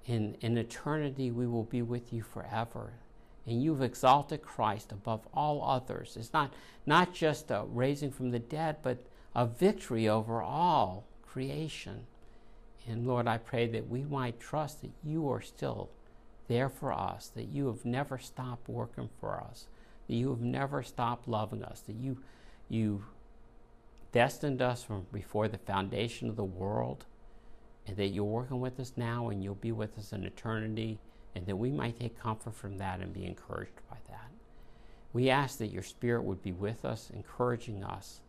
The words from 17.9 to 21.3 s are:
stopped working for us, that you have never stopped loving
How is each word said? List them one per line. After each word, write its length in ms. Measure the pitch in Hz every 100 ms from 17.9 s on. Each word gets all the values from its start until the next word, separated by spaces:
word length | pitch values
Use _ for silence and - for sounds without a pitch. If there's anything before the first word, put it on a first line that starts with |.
| 123 143 127
stopped 520 | - - 127 120 -
working 400 | 120 113 - 117 -
for 220 | - -
us, 260 | - - - - - - -
that 80 | 117
you 140 | 131
have 120 | 123
never 420 | 120 127 139 143
stopped 440 | 123 - 120 120
loving 360 | -